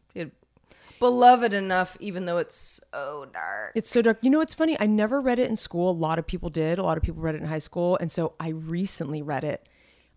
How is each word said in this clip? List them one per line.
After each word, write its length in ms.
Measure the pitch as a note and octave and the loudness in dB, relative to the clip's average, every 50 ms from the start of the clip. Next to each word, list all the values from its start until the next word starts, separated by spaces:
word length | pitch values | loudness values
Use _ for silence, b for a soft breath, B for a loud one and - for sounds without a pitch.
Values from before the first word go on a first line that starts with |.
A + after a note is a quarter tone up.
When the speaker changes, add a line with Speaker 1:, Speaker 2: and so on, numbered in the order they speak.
| _ _ _ | _ _ _
Speaker 1:
it, 180 | F#3+ E3 D#3+ - _ _ _ _ _ _ B B B B B B B | -12 -12 -12 -12 _ _ _ _ _ _ B B B B B B B
beloved 540 | A#3+ B3 B3 B3 B3 B3 B3+ A#3+ A#3+ A3 G3+ | 2 2 4 8 10 10 10 8 6 2 0
enough, 440 | G3+ G3 F#3+ F#3 F#3 F#3 F3+ - - | 0 0 0 0 0 0 0 -4 -10
even 240 | - G#3 F3 F3+ F#3 | -10 -8 -8 -6 -4
though 140 | F3 E3+ F3 | -2 -2 -2
it's 420 | D#3+ - - - - - - - - _ - | -2 -2 -4 -4 -2 0 0 -2 -2 _ -10
so 340 | C3+ C#3 C#3 D3+ D3 - G#2+ - | -8 -8 -8 -8 -10 -12 -12 -10
dark. 400 | - D#2+ F2 G2 G#2 A2 F#2 - | -10 -8 -6 -6 -6 -8 -4 -4
Speaker 2:
It's 160 | A3+ G#3 - | -4 -4 0
so 100 | - A#3+ G#3+ | 2 4 4
dark. 160 | A3+ A3 - A#3 | 4 2 4 2
You 80 | C4 | 2
know, 100 | C#4 D#4 | 4 4
it's 140 | D#4+ D#4 - | 2 0 0
funny. 220 | - D#4+ D#4+ D4+ - | 0 0 0 2 0
I 60 | G#3 | 2
never 340 | G#3+ G#3+ G#3+ G#3 G#3+ B3+ C#4+ | 2 2 2 2 0 0 0
read 180 | B3+ C4 A#3+ A#3 | 0 0 0 2
it 100 | - - | 0 0
in 60 | A3 | 0
school. 340 | G3+ - - - E3+ F3+ F#3 | -2 -4 -4 -2 0 0 0
A 20 | F3+ | 0
lot 260 | E3 D#3+ D#3 D#3+ E3 | 0 0 0 0 -2
of 80 | D#3+ | -2
people 220 | - F#3 E3+ - E3+ | -4 -6 -6 -6 -6
did. 280 | D3 E3 D#3 D#3 E3+ F#3 | -4 -2 0 0 0 0
A 40 | F#3 | 0
lot 140 | E3+ D#3+ | -2 0
of 60 | D#3 - | 0 -2
people 180 | E3+ D#3+ D#3+ D#3+ | -2 -4 -4 -4
read 120 | D#3+ D#3 | -4 -4
it 80 | D#3 - | -4 -4
in 60 | D3+ | -6
high 100 | D#3+ D#3 | -6 -6
school. 380 | - - - F3 F3 F3 F#3 - | -6 -6 -4 -2 0 2 2 0
And 100 | F3 D#3+ | 0 -2
so 240 | - - D#3+ D#3 - - | -2 -2 -2 -4 -4 -6
I 80 | E3 E3 | -8 -8
recently 720 | D#3+ D#3+ D#3+ D#3+ E3 F3 G3 G3 - - - - D3+ D3+ | -8 -8 -8 -6 -4 -4 -4 -4 -4 -6 -6 -6 -6 -8
read 240 | D3 D3+ C#3+ C3 C3 | -6 -4 -4 -4 -4
it. 240 | D3+ - - - b b b b b b b b b b | -4 -6 -8 -10 b b b b b b b b b b